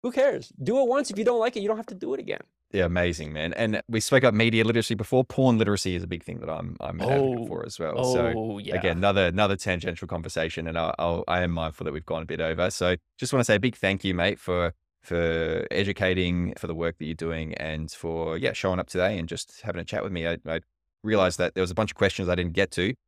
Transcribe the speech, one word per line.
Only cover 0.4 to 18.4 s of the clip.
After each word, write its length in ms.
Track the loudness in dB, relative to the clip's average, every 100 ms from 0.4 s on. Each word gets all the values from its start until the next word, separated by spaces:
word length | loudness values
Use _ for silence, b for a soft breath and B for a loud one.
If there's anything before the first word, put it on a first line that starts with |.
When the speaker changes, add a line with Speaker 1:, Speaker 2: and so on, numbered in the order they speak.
| -8 -8
Speaker 1:
Do 180 | 0 2
it 60 | 4
once. 200 | 2 0
If 80 | 0
you 60 |
don't 160 | 2 4
like 160 | 2 0
it, 60 |
you 60 | -2
don't 80 | -4
have 80 | -4
to 80 | -8
do 180 | -4
it 60 | -4
again. 220 | -4 -8 -10 _ _
Speaker 2:
Yeah, 140 | 0 2
amazing, 460 | 4 2 0 -6
man. 220 | -4 -4
And 280 | -2 -2 -2 -2
we 120 | -2
spoke 240 | 4 6
about 100 | 6
media 300 | 6 4 6 4
literacy 300 | 4 2 -2
before. 280 | 2 2
Porn 340 | 2 4 6 6
literacy 380 | 4 2 0 -2
is 80 |
a 40 | -4
big 160 | -6
thing 160 | -8 -10
that 80 | -6
I'm, 260 | -6 -6 -8
I'm 180 | -8 -4
an 100 | 0
advocate 300 | 2 2 -2
Speaker 1:
Oh. 60 | -6
Speaker 2:
for 180 | -6 -8
as 140 | -6
well. 240 | -4 0 2
So 200 | 2 2 0
Speaker 1:
Oh, 220 | -4 -6
yeah. 180 | -4 -2
Speaker 2:
again, 220 | 0 2
another, 300 | 2 4 2
another 280 | 2 0 0
tangential 520 | -2 -2 -4 -6 -6
conversation, 600 | -8 -6 -4 -4 -4 -6
and 100 | -2
I'll, 160 | -2 -2
I'll, 240 | -2 -2 0
I 140 | 0
am 100 | 0
mindful 340 | -2 -4 -6 -8
that 80 |
we've 120 | -8 -6
gone 180 | -6
a 20 | -6
bit 160 | -4
over. 280 | -2 0 -2
So 280 | 0 0 0 _ _
just 140 | -2
wanna 140 | 0 4
say 100 | 4
a 40 |
big 160 | 2 0
thank 260 | -2 0
you, 100 | 0
mate, 260 | 0 0 0
for, 340 | -4 0 0 -2 _ _
for 640 | -4 0 0 0 0 -2 -2
educating, 800 | -2 -2 0 0 2 2 2 0 -4
for 100 | -6
the 80 | -2
work 220 | -2 -4
that 80 | -8
you're 80 | -6
doing, 380 | -4 -4 -6 -6
and 340 | -6 -6 -8
for, 460 | -8 -6 -4 -4
yeah, 140 | -2